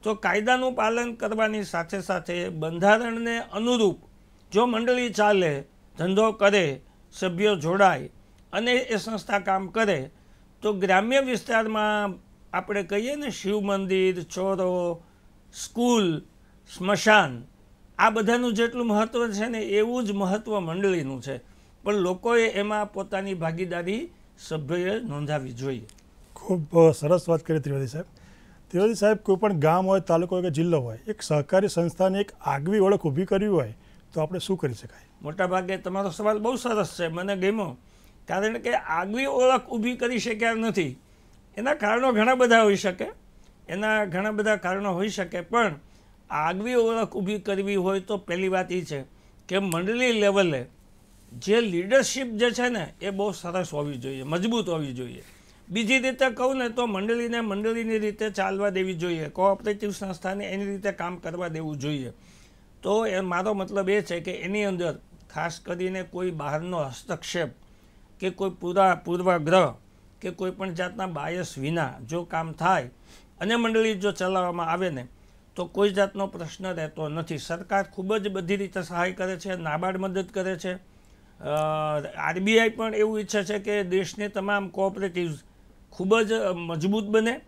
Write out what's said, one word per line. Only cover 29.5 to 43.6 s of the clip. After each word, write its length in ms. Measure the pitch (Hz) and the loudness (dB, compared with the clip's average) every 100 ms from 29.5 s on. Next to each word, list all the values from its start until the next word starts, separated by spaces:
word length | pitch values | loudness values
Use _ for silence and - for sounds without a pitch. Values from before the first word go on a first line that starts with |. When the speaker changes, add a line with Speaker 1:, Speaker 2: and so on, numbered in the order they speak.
Speaker 2:
ગામ 320 | 180 156 175 190 | 4 4 4 4
હોય, 140 | 196 | 2
તાલુકો 360 | - 165 175 180 | 4 2 2 0
હોય 80 | |
કે 60 | 180 | 0
જિલ્લો 320 | 147 170 160 | 0 2 2
હોય, 180 | 120 110 - | 0 -8 -8
એક 140 | 107 | -8
સહકારી 460 | - 151 143 185 202 | 0 0 4 4 4
સંસ્થાને 520 | - 170 - 190 190 | 2 0 2 2 2
એક 120 | 202 - | -2 -4
આગવી 380 | - 139 151 214 | -4 -2 2 4
ઓળખ 260 | 190 202 156 | 6 4 2
ઊભી 200 | 135 190 | -2 0
કરવી 220 | 196 208 | 2 2
હોય 260 | 175 113 110 - - - | 2 0 -8 -20 -20 -10
તો 80 | 160 | -4
આપણે 180 | 151 175 | -4 -4
શું 180 | - 190 | -4 -2
કરી 160 | 147 | -2
શકાય? 340 | 117 117 - - - | -6 -14 -20 -20 -14
Speaker 1:
મોટાભાગે 560 | 143 160 180 185 180 190 | -12 -2 0 0 -2 -6
તમારો 320 | 190 190 196 | -4 -2 -4
સવાલ 300 | 165 214 214 | 0 0 2
બહુ 160 | 220 254 | 0 -2
સરસ 400 | 247 214 175 - | 0 0 -2 -2
છે, 80 | 170 | -4
મને 280 | 165 190 196 | -4 -4 0
ગમ્યો. 420 | 185 220 180 123 - - - - - | 0 0 -4 -8 -20 -20 -20 -20 -4
કારણ 300 | 175 214 233 | -2 0 -2
કે 160 | 233 | -2
આગવી 520 | - - 160 190 226 269 | -2 -2 -4 -2 -2 -2
ઓળખ 440 | 269 254 262 254 | 4 4 4 0
ઊભી 260 | 240 226 247 | -4 -2 -2
કરી 240 | 240 247 | -2 -2
શક્યા 340 | 240 214 233 | -4 0 0
નથી. 460 | 226 226 196 151 127 _ - - - - - | 0 0 0 -2 -4 _ -20 -20 -20 -18 -6
એના 160 | 247 | -2
કારણો 380 | 302 208 226 262 | 0 2 2 4
ઘણા 240 | 220 220 262 | 4 4 6
બધા 260 | 247 226 | 8 8
હોઈ 140 | 214 196 | 8 4
શકે, 300 | 202 180 285 480 - - - - | 0 -4 -8 -8 -20 -20 -20 -20